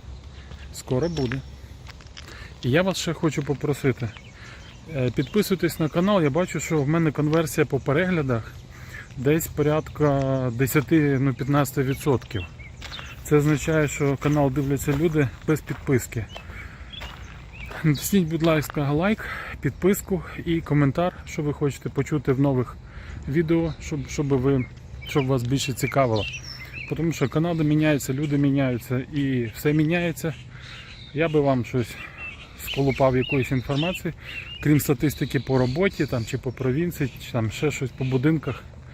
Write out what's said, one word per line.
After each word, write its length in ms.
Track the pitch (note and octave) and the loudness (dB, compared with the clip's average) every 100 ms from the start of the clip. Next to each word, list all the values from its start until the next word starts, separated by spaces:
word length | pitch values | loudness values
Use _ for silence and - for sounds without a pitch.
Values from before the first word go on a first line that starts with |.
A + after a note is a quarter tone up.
| - - - - - - - | -16 -16 -16 -18 -16 -16 -14
Скоро 360 | - - B2+ D#3+ | -14 -4 0 0
буде. 320 | D#3+ B2+ C3+ - - - - - - - - - - - - | 0 -2 -2 -6 -14 -18 -18 -16 -18 -18 -18 -16 -16 -16 -6
І 80 | C3 | 2
я 120 | C#3 | 2
вас 160 | F#3+ E3+ | 2 0
ще 140 | - | -2
хочу 300 | D#3 E3 D3 | 0 0 0
попросити. 680 | C#3+ C#3 C#3+ C#3 C#3 A#2+ A2+ - - - - - - - - | -2 -2 -2 0 0 0 -4 -8 -18 -18 -18 -18 -18 -18 -8
Е, 160 | D#3 B2+ | -2 0
підписуйтесь 720 | A#2 C#3 G#3+ G3 F#3 E3+ - | 0 0 2 2 2 0 0
на 80 | D#3 | 0
канал, 340 | E3+ F#3 G#3 | 2 4 4
я 80 | D3+ | 4
бачу, 300 | C#3 F3+ E3 | 2 0 -2
що 220 | - D#3+ | -2 0
в 60 | C#3 | 2
мене 240 | E3 D#3+ | 4 2
конверсія 540 | C#3 D3+ D#3+ D#3+ - D3 | 2 2 2 2 2 2
по 140 | C3+ | 2
переглядах 720 | - C#3+ F3+ F3+ C3+ A#2 - - - - - - - - | 2 2 2 2 2 0 -2 -12 -18 -18 -16 -14 -14 -2
десь 300 | C3 D#3+ - | 2 2 2
порядка 1040 | - D3 D3+ - - D3+ C#3 C3+ C3+ B2+ | 0 2 2 -2 2 2 4 2 0 0
десяти, 640 | A#2 C3 D#3 C3+ E3 D3 C3+ | 0 2 2 4 4 6 4
ну, 140 | C#3 | 2
п'ятнадцяти 480 | B2 C3 C#3+ C#3 - | 0 2 2 2 0
відсотків. 600 | C3 C3+ - B2+ - G#2 E2+ - - - - - - - | 0 0 2 2 0 -6 -6 -10 -16 -14 -14 -12 -14 -14
Це 120 | - D3 | 2 4
означає, 520 | D3 D3 - D#3 D3 | 6 4 2 2 2
що 280 | - C#3+ C3+ | 2 0 2
канал 340 | D3 D3+ C#3+ | 2 4 4
дивляться 420 | C3 C#3 C#3 - | 2 0 0 2
люди 360 | C#3+ E3+ D#3 C3+ - - | 2 2 4 2 0 0
без 140 | D#3 | 0
підписки. 680 | - C#3+ - C3 - - G#2 - - - - - - - - - - - - - - - | -2 -6 2 2 0 -4 -6 -10 -14 -14 -14 -14 -16 -14 -14 -14 -16 -16 -16 -14 -14 -2
Натисніть, 440 | D#3+ C#3+ - G3+ E3 | 2 2 2 2 2
будь 140 | D#3+ | 2
ласка, 500 | E3 D#3 C#3 - C#3+ | 4 4 2 -2 0
лайк, 320 | D3 F#3 G#3+ - - - - | 2 2 0 -4 -10 -10 -6
підписку 640 | C#3+ - F3+ G3+ - F#3 - - D3 | -4 2 2 2 0 -4 -4 -8 -2
і 140 | E3 | -2
коментар, 520 | - D3 C#3+ C3 F3 - - | 2 4 4 2 0 -2 -8
що 160 | - | -4
ви 100 | D3 | -2
хочете 360 | C#3 D3 C3 - | 0 -2 -2 -4
почути 440 | - C3+ D#3 C3 | -4 -2 0 2
в 80 | C3 | 2
нових 360 | C#3+ C3 B2 - - - - - - | 4 2 0 -6 -16 -16 -12 -10 -2
відео, 460 | D3 D#3+ E3 E3 C#3 | 0 2 2 2 -4
щоб, 280 | - D3+ B2+ | -6 -6 -4
щоб 180 | - C#3+ | -2 2
ви, 380 | C#3 C3 C#3 B2+ - - - - | 2 4 2 0 -8 -16 -14 -4
щоб 180 | D#3 C3 | 0 2
вас 160 | C3+ | 2
більше 300 | A#2+ C3+ - | 2 0 0
цікавило. 520 | A#2+ B2+ - C3 A2 G2 - - - - - - C#3 | -2 0 2 4 2 0 -6 -12 -14 -14 -14 -8 -4
Тому 160 | E3 | -2
що 160 | D3+ C3 | 0 0
канали 360 | D#3 E3+ E3 | 0 0 2
міняються, 480 | D3+ D3+ D#3 D3 - | 2 4 4 2 0
люди 260 | C3 D3+ C#3+ | -2 0 2
міняються 600 | C#3+ C#3 C3+ B2 - B2+ | 4 4 2 0 -2 -4
і 540 | C3 D3+ C#3 B2+ A#2 | -2 -2 0 0 -2
все 180 | - D3+ | -2 2
міняється. 640 | D3+ D#3 F3 F3 D#3 E3 C3+ - - - - - - - | 4 4 2 0 -2 -4 -6 -10 -16 -16 -16 -16 -18 -8
Я 140 | C#3 D#3+ | 0 2
би 120 | D#3 | 4
вам 240 | C#3 C3 | 4 4
щось 300 | A2+ B2+ A2+ - - - - - - - | 2 0 -2 -6 -14 -12 -14 -14 -16 -14
сколупав 520 | - - C#3 A#2+ C3+ B2+ | -6 0 2 4 4 4
якоїсь 340 | B2 C#3+ A#2+ | 2 0 2
інформації, 640 | C3+ - C#3 E3 F#3 F3 D3 - - - - | 0 0 0 0 -2 -6 -8 -10 -12 -12 -2
крім 180 | C#3+ D3 | 4 4
статистики 600 | - D3 D3+ - C#3+ C#3 | 4 2 0 0 -2 -2
по 180 | - C3 | 2 2
роботі, 480 | B2+ C#3 G3 - D3+ | 2 2 0 2 0
там, 180 | B2+ | -2
чи 140 | A2 C3 | -2 -4
по 140 | C3+ | -6
провінції, 600 | - B2+ C3 F3 - C3+ - - | -2 0 0 0 -2 -4 -4 -6
чи 60 | |
там 180 | B2 A2+ | -2 -2
ще 200 | - D3+ | 0 -2
щось 200 | - B2+ | -2 -4
по 140 | - | -4
будинках. 600 | C3 B2+ C#3 D#3+ C#3 A#2+ - - - | -2 2 4 2 0 -8 -10 -18 -18